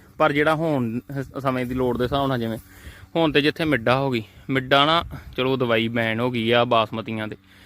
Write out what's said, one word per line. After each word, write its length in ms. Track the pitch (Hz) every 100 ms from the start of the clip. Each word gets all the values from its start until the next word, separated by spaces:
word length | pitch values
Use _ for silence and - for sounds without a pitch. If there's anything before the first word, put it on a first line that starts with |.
| - -
ਪਰ 140 | 156
ਜਿਹੜਾ 240 | 143 151 156
ਹੁਣ 440 | 165 143 120 117
ਸ-, 420 | - 139 131 -
ਸਮੇਂ 240 | 135 127 123
ਦੀ 100 | 127
ਲੋੜ 220 | 127 117
ਦੇ 60 |
ਹਿਸਾਬ 240 | 120 139 139
ਨਾਲ, 120 | 131
ਜਿਵੇਂ 180 | 113 113 - - - - - 170
ਹੁਣ 160 | 160
ਤੇ 100 | 143
ਜਿੱਥੇ 240 | 143 - 160
ਮਿੱਡਾ 340 | 131 113 127
ਹੋ 120 | 139
ਗਈ, 120 | 120 104 - -
ਮਿੱਡਾ 360 | 135 131 139 147
ਨਾ 180 | 165 - 143 - -
ਚਲੋ 200 | 131 131
ਦਵਾਈ 300 | 123 113 113
ਬੈਨ 320 | 120 113 110
ਹੋ 120 | 127
ਗਈ 200 | 123 110
ਆ 140 | 120 123
ਬਾਸਮਤੀਆਂ 640 | 117 107 113 110 110 110
'ਤੇ, 80 | - _ -